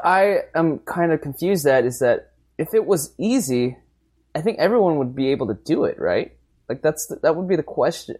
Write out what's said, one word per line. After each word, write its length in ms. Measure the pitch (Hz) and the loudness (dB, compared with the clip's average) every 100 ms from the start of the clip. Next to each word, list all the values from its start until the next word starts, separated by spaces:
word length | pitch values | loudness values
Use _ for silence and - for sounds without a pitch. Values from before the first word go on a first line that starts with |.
| 165 | 2
I 340 | 190 202 185 - 165 | 4 4 2 -2 0
am 240 | 165 143 | 0 0
kind 320 | - 180 170 | -6 -2 2
of 80 | 156 | 0
confused 440 | 143 131 175 190 143 | -2 -4 -2 2 4
at 200 | 131 123 | 4 2
is 140 | 123 | 0
that 320 | 127 - - _ _ - | 0 0 -4 _ _ -8
if 160 | 160 | -2
it 120 | 220 156 | 0 2
was 280 | 180 - - | 0 -2 -4
easy, 560 | 202 262 131 123 123 - _ _ _ _ _ 156 | 0 0 0 0 -2 -4 _ _ _ _ _ -4
I 60 | |
think 180 | 190 - | -4 0
everyone 380 | 180 233 185 151 | 2 4 2 2
would 160 | 123 131 | -2 -2
be 140 | 135 | -2
able 160 | 139 117 | 0 -2
to 80 | 104 | -6
do 280 | - 190 101 | -2 0 0
it, 140 | - | -2
right? 320 | 85 98 - - _ _ - 123 | -2 -2 -4 -12 _ _ -12 -4
That's 260 | 156 151 - | -4 -4 -10
the, 100 | - | -2
that 120 | 156 160 | -2 0
would 120 | 185 | -2
be 80 | 170 | -2
the 80 | |
question, 520 | - - 135 165 - | -2 -2 -2 -2 -12